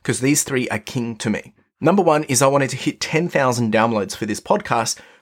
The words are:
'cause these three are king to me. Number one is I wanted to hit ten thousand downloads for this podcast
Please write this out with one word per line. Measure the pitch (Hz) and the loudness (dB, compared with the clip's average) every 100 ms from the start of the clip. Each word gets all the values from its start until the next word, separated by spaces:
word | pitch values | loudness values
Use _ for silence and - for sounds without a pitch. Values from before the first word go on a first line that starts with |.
'cause | - 107 | -4 0
these | 127 147 | 2 2
three | - 135 123 | 0 -2 -2
are | 107 | -4
king | - 135 117 113 | -6 -6 -6 -4
to | 117 | -2
me. | 104 - _ _ _ | -2 -6 _ _ _
Number | 143 202 | 0 2
one | 170 151 | 4 2
is | 151 127 | 2 2
I | 139 | 4
wanted | 139 135 | 2 0
to | 135 | -2
hit | - - | -6 -4
ten | - 180 175 | -2 -2 0
thousand | 156 131 120 117 | 0 0 2 2
downloads | 110 113 110 98 - | 2 2 0 -4 -6
for | |
this | 107 104 | -6 -4
podcast | - 156 - 120 113 - - - | 0 -2 0 -2 -2 -4 -12 -10